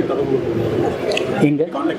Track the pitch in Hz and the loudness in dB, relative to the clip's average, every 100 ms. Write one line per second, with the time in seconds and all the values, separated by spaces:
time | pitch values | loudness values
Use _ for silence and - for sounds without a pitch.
0 | - - - - - - - - - - | 0 0 2 0 0 -2 0 0 0 -2
1 | - - - - 147 147 175 147 165 | -2 0 0 2 2 2 -2 -2 -2